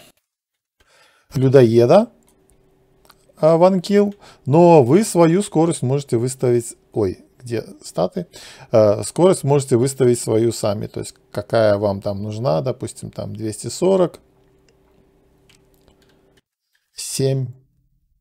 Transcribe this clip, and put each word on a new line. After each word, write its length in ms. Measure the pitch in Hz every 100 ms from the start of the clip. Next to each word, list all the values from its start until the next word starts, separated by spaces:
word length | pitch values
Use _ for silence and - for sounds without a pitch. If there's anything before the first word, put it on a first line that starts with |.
| _ _ _ _ _ _ _ _ _ _ _ _ _
людоеда, 760 | 131 131 135 117 117 120 180 233 _ _ _ _ _ _ _ _ _ _ _ _ _
а, 200 | 156 165
ванкил, 560 | 180 190 175 202 202 202 - _ -
но 360 | 151 175 165
вы 220 | 120 175
свою 380 | 220 175 165 175
скорость 400 | 202 156 170 160
можете 340 | 123 143 139 117
выставить, 580 | 127 131 127 120 117 - _
ой, 240 | 117 98 - _ _
где 280 | 123 113 - -
статы? 440 | - - 180 190 170 - - - -
Э, 300 | 113 107 107
скорость 400 | 107 - 180 185
можете 320 | 135 147 135 120
выставить 420 | 135 131 123 120
свою 340 | - 110 117
сами, 340 | - 110 104 113
то 140 | 113
есть 140 | 107 - _
какая 460 | - - 117 110 101
вам 240 | 104 98
там 220 | 104 98
нужна, 400 | 107 107 127 156
допустим, 480 | 131 117 107 - 110
там 260 | - 104 104
двести 300 | 110 104 117
сорок, 540 | - 180 190 170 - _ _ _ _ _ _ _ _ _ _ _ _ _ _ _ _ _ _ _ _ _ _ _ _ _ _ _
семь, 540 | - - - 135 135 123 - _ _ _ _ _ _